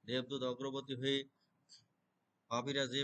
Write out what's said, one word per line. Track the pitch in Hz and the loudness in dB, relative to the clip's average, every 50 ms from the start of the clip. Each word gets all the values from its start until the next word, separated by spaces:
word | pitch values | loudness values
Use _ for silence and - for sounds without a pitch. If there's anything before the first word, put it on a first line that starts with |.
| _ | _
দেবদূত | 110 123 127 123 123 139 135 127 | 0 0 0 0 0 -2 0 0
অগ্রবর্তী | 127 123 127 135 135 131 135 135 135 135 | 0 0 0 -2 -4 -2 -4 -4 -4 -4
হয়ে | 123 131 139 139 135 135 135 _ _ _ _ _ _ _ _ - - _ _ _ _ _ _ _ _ _ _ _ _ _ _ | 0 2 2 2 2 0 -6 _ _ _ _ _ _ _ _ -20 -20 _ _ _ _ _ _ _ _ _ _ _ _ _ _
পাপীরা | 117 120 120 139 139 139 139 | -2 -2 0 0 2 2 0
যে | 127 123 139 | 2 2 -2